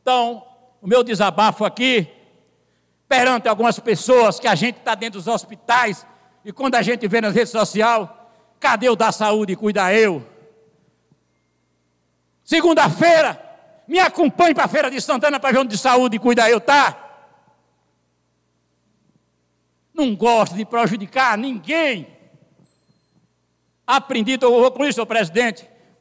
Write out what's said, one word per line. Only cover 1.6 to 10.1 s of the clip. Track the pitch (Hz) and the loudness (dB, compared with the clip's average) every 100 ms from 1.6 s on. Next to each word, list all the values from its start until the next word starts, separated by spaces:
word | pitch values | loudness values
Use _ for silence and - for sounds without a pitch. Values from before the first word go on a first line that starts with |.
aqui, | 208 - 254 247 160 _ _ _ _ _ _ _ _ _ _ | -6 -2 0 0 -2 _ _ _ _ _ _ _ _ _ _
perante | 262 247 247 226 | 0 0 0 -2
algumas | 214 233 - | 0 0 -2
pessoas | - 196 - 254 220 180 | -4 -4 2 4 4 0
que | 240 | -2
a | |
gente | 180 220 - | 0 -2 -6
tá | - | -8
dentro | 214 233 202 | -6 -8 -10
dos | 170 | -6
hospitais | 226 - 208 - 240 240 185 - _ _ _ | -6 -6 -20 -2 0 0 -4 -14 _ _ _
e | 208 | -20
quando | 190 269 247 | -8 -2 -2
a | |
gente | 214 240 214 | -2 -2 -2
vê | 226 | -2
nas | 220 | 0
redes | 196 233 | 0 -2
sociais, | 226 208 196 214 233 185 - _ _ _ _ | -2 -2 0 0 0 -2 -14 _ _ _ _
"Cadê | 285 233 247 | -2 0 0
o | 220 | 2
da | 220 | 0
saúde? | - 214 214 208 185 | 0 -2 -2 -2 -4
Cuida | 214 202 185 | -4 -2 0
eu." | 208 220 | 2 2